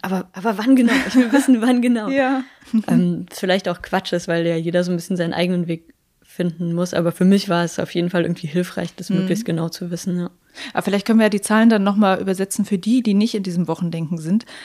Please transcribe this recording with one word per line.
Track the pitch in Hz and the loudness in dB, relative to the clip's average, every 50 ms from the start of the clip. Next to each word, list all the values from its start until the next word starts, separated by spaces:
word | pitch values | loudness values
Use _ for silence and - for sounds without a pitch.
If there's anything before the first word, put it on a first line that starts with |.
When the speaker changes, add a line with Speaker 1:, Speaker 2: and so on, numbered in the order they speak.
Speaker 1:
„Aber, | - 185 190 185 180 - | -6 -6 -6 -6 -6 -8
aber | _ 185 180 233 208 190 | _ -6 -4 -4 -2 0
wann | 214 254 269 | 2 4 4
genau? | 254 240 214 254 277 254 - | 6 6 4 2 2 0 2
Ich | - | 2
will | 254 247 226 | 2 4 4
wissen, | 214 285 269 - - 220 | 2 2 4 4 2 4
wann | 220 254 247 247 | 4 2 2 2
genau.“ | 240 247 240 226 214 233 | 2 2 0 0 -2 -2
Speaker 2:
<laughs> | |
Ja. | 269 277 262 254 269 262 262 - - _ - - - 220 208 | 0 0 2 2 0 -2 -4 -8 -14 _ -10 -2 -2 -2 0
Speaker 1:
Ähm, | - 170 175 180 175 175 - 180 - | 2 2 2 4 2 0 -4 -8 -12
vielleicht | - - - 185 180 196 - 185 | -10 -6 0 0 0 0 0 -4
auch | 175 - | -6 -6
Quatsch | - - - 190 185 - | -6 -4 -2 -2 -2 -2
ist, | 175 175 - - | -4 -4 -2 -2
weil | 170 170 170 | -2 0 0
ja | 170 165 | 0 -2
jeder | 165 165 170 165 180 180 | -2 -2 0 0 0 0
so | 180 | 0
ein | 180 | -2
bisschen | 170 170 - 190 | -4 -4 -4 -4
seinen | 175 170 170 - | -2 -2 -2 0
eigenen | - 175 175 185 180 170 | -2 0 0 0 -2 -2
Weg | 170 165 160 - - - _ _ _ _ _ | -2 -4 -6 -8 -18 -20 _ _ _ _ _
finden | _ _ - - 175 175 160 165 175 170 | _ _ -6 -4 -4 -4 -4 -4 -4 -4
muss. | 170 170 180 175 - | -2 -2 -2 -2 0
Aber | 170 170 175 | 0 0 0
für | 170 - 185 | 0 2 4
mich | 185 196 196 190 202 | 4 4 4 2 0
war | 170 175 175 | 0 0 0
es | 165 - - | -2 -2 -6
auf | 175 - - | -6 -4 -2
jeden | 170 175 175 | -4 -2 0
Fall | 180 175 | 0 0
irgendwie | 165 170 170 - - | 0 0 -4 -6 -8
hilfreich, | 147 147 180 180 180 - - 175 175 - | -4 -4 -4 -4 -4 -6 -8 -8 -10 -10
das | - 175 - | -14 -6 -4
Speaker 2:
Mhm. | 190 170 | -2 -2
Speaker 1:
möglichst | 190 185 190 208 233 | 0 -2 -2 -4 -2
genau | - 170 160 165 165 | -4 -4 -4 -4 -6
zu | - - 185 170 | -6 -10 -10 -8
wissen, | 175 170 - 190 180 175 | -8 -8 -6 -4 -4 -4
ja. | 175 180 - _ _ _ _ - - 254 | -4 -6 -10 _ _ _ _ -18 -18 -8
Speaker 2:
Aber | - - | -8 -4
vielleicht | - 196 196 202 - | -2 -2 -2 -2 0
können | - 220 226 | 2 4 4
wir | 220 | 4
ja | 214 | 4
die | 208 202 | 2 0
Zahlen | - - 214 220 226 233 | 0 2 4 6 6 6
dann | 226 208 | 6 6
nochmal | 196 202 202 208 214 190 190 - | 4 2 4 4 4 4 2 0
übersetzen | 190 190 190 190 190 196 - - 202 | 0 -2 -2 -2 -4 -4 -2 -4 -2
für | - 208 185 | -2 -2 -2
die, | - 214 240 262 | 0 0 0 2
die | 233 214 196 | 2 2 2
nicht | 196 214 233 - | 2 2 2 -2
in | 214 | -4
diesem | 190 190 170 180 170 151 | -4 -4 -2 -2 -2 -2
Wochendenken | 165 - 175 170 165 165 165 147 175 165 | -2 -4 -4 -4 -4 -4 -4 -4 -6 -6
sind. | 156 160 190 233 - - - - - | -2 0 0 0 0 -4 -14 -20 -20